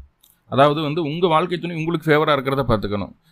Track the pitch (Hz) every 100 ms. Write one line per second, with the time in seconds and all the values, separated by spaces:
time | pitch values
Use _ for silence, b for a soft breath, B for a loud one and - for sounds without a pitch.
0 | - _ _ _ - 123 147 151 147 156
1 | 147 160 175 156 175 175 170 165 160 165
2 | 160 147 151 139 131 135 120 110 104 101
3 | 95 - _